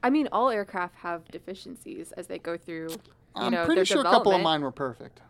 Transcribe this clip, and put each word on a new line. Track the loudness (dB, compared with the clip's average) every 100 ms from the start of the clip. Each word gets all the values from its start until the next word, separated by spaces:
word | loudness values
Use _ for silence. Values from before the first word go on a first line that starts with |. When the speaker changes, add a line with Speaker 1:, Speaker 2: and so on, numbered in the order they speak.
Speaker 1:
I | 4
mean, | 2 2
all | 2 2
aircraft | 0 -4 -4 -6 -8
have | -8 -8 -10
deficiencies | -16 -14 -14 -14 -16 -14 -14 -14
as | -14 -12
they | -10
go | -8 -10
through, | -10 -12 -10
you | -12 -14 _ _
Speaker 2:
I'm | -6 -2
Speaker 1:
know, | 0
Speaker 2:
pretty | 2 2
Speaker 1:
their |
Speaker 2:
sure | 4 2
a |
couple | 6 6 6
of | 4
Speaker 1:
development. |
Speaker 2:
mine | 4 0
were | -2
perfect. | -4 -6 -6 -16 -20 -20